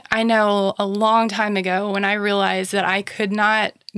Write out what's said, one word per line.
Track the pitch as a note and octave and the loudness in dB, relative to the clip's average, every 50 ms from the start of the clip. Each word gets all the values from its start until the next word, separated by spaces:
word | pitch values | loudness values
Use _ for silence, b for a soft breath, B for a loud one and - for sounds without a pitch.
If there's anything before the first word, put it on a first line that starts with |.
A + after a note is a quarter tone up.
| - - | -2 -2
I | A3+ A3 A3+ | -2 0 2
know | A#3 A3+ A3 G#3+ G#3 G3+ G3+ G3 G3 - - | 2 4 4 4 2 2 2 0 0 0 -2
a | G3+ | -2
long | G3 G3 G#3 A3 A3 A3+ A3+ A3+ A3 | -2 -2 0 2 2 2 2 2 0
time | G3+ G#3+ G#3+ G#3 G3+ | -2 -2 -2 -2 -2
ago | F#3+ F3+ F3+ F3+ F#3+ G#3 G#3 | -2 -2 0 -2 -2 -2 -2
when | G3 G3 G3+ | -2 -2 0
I | G3 G#3 | 0 0
realized | G#3 G3+ G#3 G3+ G3+ G3 F#3+ F#3 F#3+ F#3+ F#3 | 0 0 0 0 2 2 0 0 -2 -2 -2
that | G3+ G3 F3 | -2 -2 0
I | F3 F#3+ G3+ | 0 0 -2
could | G3 - - - G#3+ G3 | -4 -6 -6 -4 -4 -2
not | G3+ G#3+ G#3 G#3+ A3 G#3+ G#3 - - _ _ - - | 0 0 2 2 2 2 0 -2 -6 _ _ -12 -10